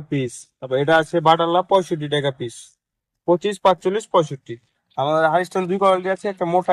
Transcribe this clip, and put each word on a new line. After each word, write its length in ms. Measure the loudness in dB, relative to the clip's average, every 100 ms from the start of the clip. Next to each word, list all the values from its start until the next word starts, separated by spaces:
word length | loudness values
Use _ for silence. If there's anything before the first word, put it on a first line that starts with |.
| 0
পিস। 240 | -4 -6 -10 -20 _
তারপর 160 | -6 -2
এটা 100 | 2 2
আছে 140 | 2 0 2
বাটারলা 340 | 2 2 0 2
পঁয়ষট্টি 360 | 0 0 -6 -4 -4
টাকা 160 | -4 -6
পিস, 160 | -12 -12 -20 _ _ _ _ _ -2
পঁচিশ, 280 | 0 0 0 0
পাঁচচল্লিশ, 400 | 0 -2 -4 -2
পঁয়ষট্টি। 420 | 0 0 -6 -14 -18 _ _ _ -6
আমাদের 220 | -2 2 2
হারিস্টন 300 | 2 -2 -4 -4
দুই 80 | 0
কোয়ালিটি 280 | 2 2 0 -6
আছে, 100 | -6
একটা 120 | -6 -2
মোটা, 180 | 0 2